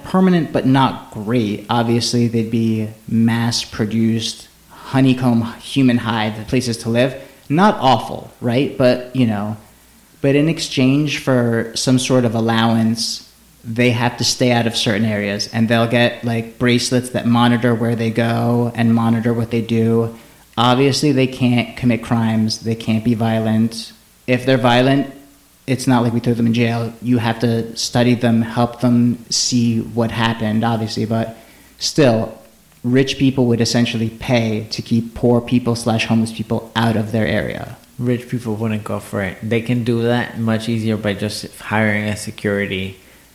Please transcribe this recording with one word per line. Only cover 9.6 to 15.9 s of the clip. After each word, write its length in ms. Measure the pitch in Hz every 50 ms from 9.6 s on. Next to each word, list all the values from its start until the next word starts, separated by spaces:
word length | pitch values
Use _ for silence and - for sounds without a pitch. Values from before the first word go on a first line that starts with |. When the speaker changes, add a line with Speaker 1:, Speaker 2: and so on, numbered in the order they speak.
| - - - _ _ _ _ _ _ _ - _
Speaker 1:
but 140 | - 139 139
in 140 | 143 151 165
exchange 720 | 160 160 - - - 139 127 131 139 147 151 139 - -
for 520 | - 139 131 123 120 117 113 113 - - -
some 220 | - - 135 127 127
sort 260 | 127 - 131 127 120
of 100 | 113 110
allowance, 880 | 113 113 113 117 113 113 117 113 113 110 113 117 113 - - - - - - _ _ _ _ _ _ -
they 260 | 120 110 120 123 123
have 260 | 113 120 120 120 - -
to 60 | 117
stay 260 | - - - 127 123
out 140 | 120 117 113
of 100 | 117 -
certain 280 | - - 123 101 104 113
areas, 420 | 110 107 104 101 101 101 104 - -
and 160 | - 113 113 110
they'll 180 | 120 113 117
get, 360 | 117